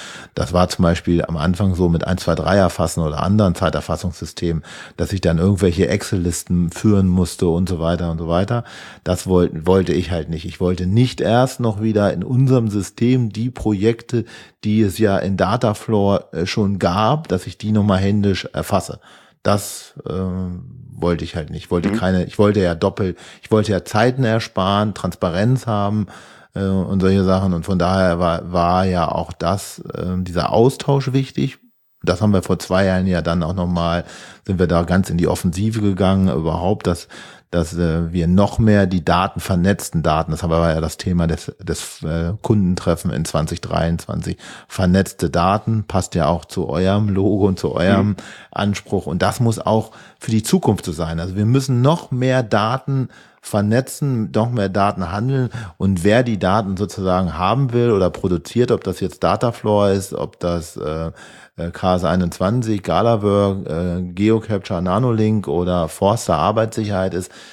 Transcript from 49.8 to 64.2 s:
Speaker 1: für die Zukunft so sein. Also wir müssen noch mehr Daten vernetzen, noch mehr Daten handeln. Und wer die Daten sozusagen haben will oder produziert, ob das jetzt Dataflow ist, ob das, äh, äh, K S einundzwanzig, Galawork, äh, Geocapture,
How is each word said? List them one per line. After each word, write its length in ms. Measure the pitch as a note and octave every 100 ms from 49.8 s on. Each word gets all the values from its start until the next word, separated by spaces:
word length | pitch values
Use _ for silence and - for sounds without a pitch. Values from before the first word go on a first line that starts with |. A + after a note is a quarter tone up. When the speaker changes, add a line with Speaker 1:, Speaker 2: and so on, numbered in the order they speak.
| - - - -
Speaker 1:
für 140 | -
die 100 | A2
Zukunft 420 | - F#3 C#3 G2
so 80 | -
sein. 280 | D#2 E2 E2
Also 160 | F2 F#2+
wir 100 | G#2+
müssen 340 | C3+ C3 B2
noch 300 | C3 E3 -
mehr 320 | B2+ B2+ B2+
Daten 680 | A2+ A2 G#2+ C3 - C3+ B2+ - - _
vernetzen, 880 | - G#2 G#2 A#2 C3 - C#3+ B2 G#2+
noch 160 | A2 A2+
mehr 200 | A#2+ G2
Daten 420 | G2 G2+ F#2+ F2
handeln. 380 | G2 B2 C3+ B2 A#2+ G2+ -
Und 260 | F#2+ F#2+
wer 200 | F#2 A2+
die 160 | B2 G#2
Daten 380 | F#2 G2+ G2 F#2+
sozusagen 600 | G2+ - F#2+ F2+ F#2 D#2+
haben 340 | F#2 A#2+ C3+
will 200 | A#2+ A#2+
oder 180 | G2+ F2+
produziert, 640 | - G2 F2 - A#2 B2
ob 100 | G#2+
das 160 | - F2+
jetzt 220 | F#2 -
Dataflow 640 | E2+ - B2 - G#2+ G#2 G2+
ist, 260 | G2 F#2
ob 280 | - - -
das, 360 | F2 F2 D#2+ -
äh, 360 | D2+ D#2+ E2 - - - - -
äh, 140 | E2+
K 240 | - F#2
S 100 | F#2
einundzwanzig, 800 | F2 F#2 F2 - F#2 B2 A2+ G#2
Galawork, 840 | - E2+ A2+ A2+ G#2 G2+ G2+ G2 -
äh, 340 | D#2+ F2+ F2
Geocapture, 800 | F2+ F2+